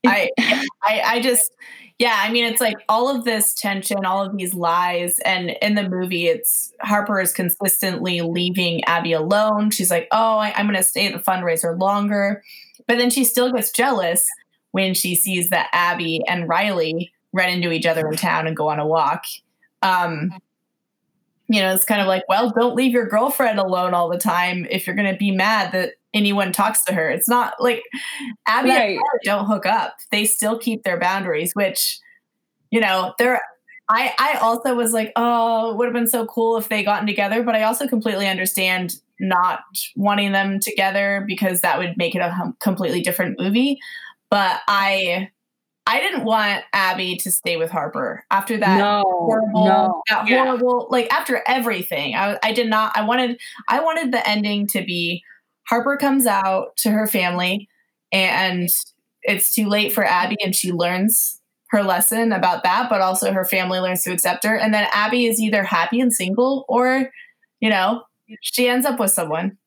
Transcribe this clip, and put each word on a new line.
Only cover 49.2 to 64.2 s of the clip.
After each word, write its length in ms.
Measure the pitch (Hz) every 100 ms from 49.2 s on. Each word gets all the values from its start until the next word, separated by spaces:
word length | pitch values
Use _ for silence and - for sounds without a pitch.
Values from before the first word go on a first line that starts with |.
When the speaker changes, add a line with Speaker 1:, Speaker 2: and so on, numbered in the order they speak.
| 170 220 220 214 190
Speaker 1:
no. 360 | 208 190 170 -
Speaker 2:
that 180 | 214 220
Speaker 1:
Yeah. 180 | 254 262
Speaker 2:
horrible, 420 | 254 247 247 226
like, 220 | 254 226
after 300 | 285 - 247 -
everything. 680 | 262 233 196 180 151 139 120
I, 240 | 196 202
I 120 | 220
did 160 | 220 226
not, 240 | 214 214 214
I 60 |
wanted, 360 | 214 247 254 240 - - -
I 140 | 254
wanted 300 | 320 320 294
the 140 | 240 -
ending 380 | 208 208 208 202
to 140 | 190
be 400 | 185 175 170 175 _ - _ _ -
Harper 300 | 233 240 285
comes 280 | 285 269 247
out 500 | 196 190 190 - -
to 140 | 226
her 140 | 214 214
family 640 | 202 180 180 180 202 202 _ _ _ _
and 580 | 190 185 156 190 180 175 - - _ _ _
it's 300 | - 196 -
too 140 | - 214
late 240 | 208 208
for 120 | - 196
Abby 320 | 180 185 208
and 120 | 196 185
she 160 | 185
learns 680 | 175 170 185 202 220 - - _ _ _
her 140 | 208
lesson 480 | 196 175 - 226 226
about 320 | 190 185 180
that, 260 | 185 208 240
but 120 | 208
also 300 | 185 185 190
her 120 | 190 185
family 340 | 190 185 185
learns 240 | 185 180
to 80 | -
accept 320 | 180